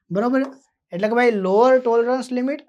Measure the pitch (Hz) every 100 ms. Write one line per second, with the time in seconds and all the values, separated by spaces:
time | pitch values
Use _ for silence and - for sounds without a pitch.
0 | - 180 240 262 269 - _ _ _ 175
1 | 214 233 240 208 190 202 254 262 247 233
2 | 233 254 247 247 262 294